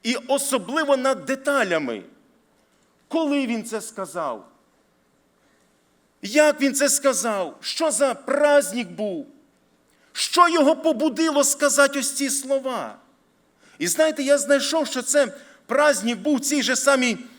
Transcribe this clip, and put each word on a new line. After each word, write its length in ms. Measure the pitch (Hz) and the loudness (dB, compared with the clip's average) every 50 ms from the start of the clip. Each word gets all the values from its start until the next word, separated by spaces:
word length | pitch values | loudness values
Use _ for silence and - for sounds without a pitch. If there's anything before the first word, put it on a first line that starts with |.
| _ | _
і 120 | 220 254 | -2 -2
особливо 800 | - 233 - 262 277 277 - 262 254 185 170 262 320 311 277 277 | -2 0 -2 -2 0 0 0 -2 -2 -2 -2 -2 -2 2 2 2
над 280 | 269 254 269 269 - - | 2 4 0 -2 -2 -2
деталями. 760 | - 277 269 - 294 285 277 226 190 170 160 147 123 117 104 90 - - _ _ _ _ _ _ _ _ _ _ _ _ _ _ _ _ _ _ _ | -6 -6 -4 -2 -2 0 0 0 2 0 -2 -2 -2 -6 -8 -10 -14 -20 _ _ _ _ _ _ _ _ _ _ _ _ _ _ _ _ _ _ _
Коли 380 | - 330 320 294 285 285 269 | -2 -2 0 0 0 0 0
Він 180 | 233 240 220 214 | -2 -4 -4 -6
це 160 | 226 220 214 | -6 -8 -8
сказав? 640 | 202 - - - 190 - 165 180 160 139 120 107 92 - _ _ _ _ _ _ _ _ _ _ _ _ _ _ _ _ _ _ _ _ _ _ _ _ _ _ _ _ _ _ _ _ _ _ - | -10 -10 -12 -12 -12 -10 -6 -6 -6 -6 -6 -8 -12 -20 _ _ _ _ _ _ _ _ _ _ _ _ _ _ _ _ _ _ _ _ _ _ _ _ _ _ _ _ _ _ _ _ _ _ -12
Як 380 | 202 214 294 302 302 285 294 | -2 2 4 4 4 4 2
Він 140 | 269 277 262 | 0 -2 0
це 140 | 277 277 277 | 0 0 0
сказав? 680 | - - - 285 247 190 185 233 214 196 185 151 - - | 0 0 0 0 0 0 -2 -4 -2 -4 -4 -6 -10 -12
Що 300 | - - - - 330 311 | -10 -10 -4 -2 -2 -2
за 240 | 269 - 285 262 240 | 0 2 0 0 0
праздник 760 | - - - 269 294 294 294 294 285 294 - 196 247 233 175 | -4 -4 -4 0 2 4 4 4 4 2 2 -4 -6 -8 -8
був? 380 | 175 165 214 208 185 160 139 - - _ _ _ _ _ _ _ _ _ _ _ _ _ _ _ _ | -8 -8 -6 -6 -6 -8 -10 -12 -18 _ _ _ _ _ _ _ _ _ _ _ _ _ _ _ _
Що 360 | - - - - 349 349 349 | -6 -6 -2 4 4 4 4
його 280 | 330 330 294 269 320 | 6 4 4 4 4
побудило 680 | 320 311 320 302 220 277 320 233 196 320 320 302 285 277 | 2 2 0 0 2 0 -2 0 0 0 2 2 2 2
сказати 540 | 277 - - 294 285 277 285 277 277 277 285 | 2 0 0 0 0 4 4 4 4 4 -2
ось 140 | 247 - - | -4 -4 -4
ці 180 | - 277 269 | -4 -4 -4
слова? 680 | 247 - - 262 277 269 262 262 254 214 143 110 104 - _ _ _ _ _ _ _ _ _ _ _ _ _ _ _ _ | -4 -6 -4 -2 -4 -4 -2 -4 -6 -6 -8 -8 -12 -16 _ _ _ _ _ _ _ _ _ _ _ _ _ _ _ _
І 80 | 147 | -4
знаєте, 360 | 180 - - 311 320 311 302 277 | -4 2 2 2 2 2 -2 0
я 160 | 269 285 285 | 2 2 2
знайшов, 480 | 285 - 285 277 277 - 311 320 302 | 4 2 2 2 2 0 -2 -2 -2
що 160 | - - 262 240 | -2 -4 -8 -4
це 300 | - - 294 277 220 - - - - - _ _ | 0 2 2 2 0 -2 -14 -20 -20 -20 _ _
праздник 520 | _ 240 277 294 302 277 190 196 233 240 190 | _ 0 2 4 4 2 2 0 -4 -4 -2
був 180 | 185 302 294 | -2 0 0
в 40 | 247 | 0
цій 220 | 277 - 302 294 233 | 0 -2 -2 0 0
же 140 | - 254 | 0 -2
самій 420 | 226 - 277 277 262 247 240 214 175 - - - | 0 2 2 4 4 2 0 0 -2 -8 -18 -20